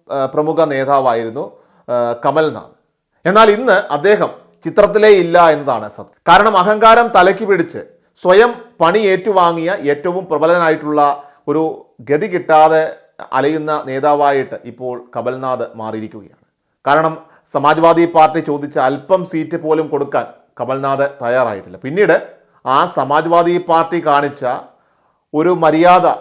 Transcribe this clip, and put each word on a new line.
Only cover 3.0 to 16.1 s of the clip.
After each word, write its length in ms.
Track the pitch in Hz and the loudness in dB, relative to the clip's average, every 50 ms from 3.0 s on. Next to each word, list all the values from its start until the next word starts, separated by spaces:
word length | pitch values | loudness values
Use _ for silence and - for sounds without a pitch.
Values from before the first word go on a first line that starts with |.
| _ _ _ _ _ | _ _ _ _ _
എന്നാൽ 260 | 165 190 214 226 214 | 0 4 4 4 4
ഇന്ന് 420 | 208 208 269 247 190 196 202 - 147 | 4 2 2 2 2 0 0 -2 -6
അദ്ദേഹം 360 | 143 147 196 208 180 165 - - - _ _ _ _ _ | -2 0 2 2 2 0 -4 -6 -12 _ _ _ _ _
ചിത്രത്തിലേ 440 | 160 156 - 202 202 202 214 208 214 | -4 2 2 2 4 4 2 4 6
ഇല്ല 400 | 208 190 175 165 170 175 170 165 | 6 4 4 2 4 4 4 4
എന്നതാണ് 400 | 151 143 143 135 127 110 107 104 | 4 0 -2 -4 -4 -4 -6 -10
സത്യം. 320 | - - 101 - _ _ _ - | -14 -18 -20 -20 _ _ _ 4
കാരണം 300 | 170 190 208 220 208 185 | 4 4 4 4 2 2
അഹങ്കാരം 500 | 180 208 214 214 214 220 226 240 240 226 - | 2 2 2 4 6 6 6 6 4 2 4
തലയ്ക്ക് 300 | 196 180 185 190 190 220 | 4 4 4 2 -2 -2
പിടിച്ച് 340 | 196 202 180 165 - - 110 - - _ _ _ _ _ _ | -2 -2 -2 -2 -4 -8 -14 -16 -16 _ _ _ _ _ _
സ്വയം 340 | - 180 185 196 233 247 233 - - - _ _ | 0 4 4 4 4 2 0 -6 -14 -20 _ _
പണി 180 | 165 165 185 214 | 0 0 0 0
ഏറ്റുവാങ്ങിയ 760 | 220 196 190 180 185 226 202 185 180 170 170 165 165 170 196 - | 0 0 0 0 -2 0 0 2 2 2 0 -2 -4 -4 -6 -4
ഏറ്റവും 460 | 131 214 208 147 143 180 175 190 185 | -2 -2 -2 -2 -4 -6 -6 -6 -6
പ്രബലനായിട്ടുള്ള 1000 | - 160 143 156 165 175 180 170 160 156 156 147 151 151 151 147 143 143 147 - - _ _ _ - | -4 -4 -2 0 2 2 2 2 0 0 -2 -2 -4 0 0 0 0 0 -4 -8 -18 _ _ _ -4
ഒരു 380 | 147 156 160 160 139 - - _ _ _ | -4 -2 -2 -4 -6 -10 -16 _ _ _
ഗതി 260 | 123 113 143 151 196 214 | -6 -4 -2 -2 -2 -4
കിട്ടാതെ 680 | 175 175 - - 160 156 156 160 160 156 160 - - - _ _ _ - - - - | -6 -6 -2 2 4 6 6 6 4 2 0 -2 -6 -12 _ _ _ -20 -16 -6 -4
അലയുന്ന 500 | 131 135 143 156 160 151 156 151 151 - | -2 -2 0 -2 -2 -4 -4 -6 -6 -6
നേതാവായിട്ട് 760 | 131 131 135 139 147 147 147 147 143 139 135 131 - 120 - - | -8 -8 -4 0 0 0 2 2 0 0 0 -4 -6 -10 -14 -16
ഇപ്പോൾ 400 | 120 113 - 127 127 123 120 - - - | -18 -18 -14 -12 -12 -12 -12 -14 -14 -12
കമൽനാഥ് 520 | 123 110 123 127 131 135 131 127 120 117 - - | -8 -8 -6 -8 -6 -6 -6 -6 -6 -8 -10 -10
മാറിയിരിക്കുകയാണ്. 680 | 113 110 110 107 110 110 107 | -14 -12 -10 -10 -10 -12 -14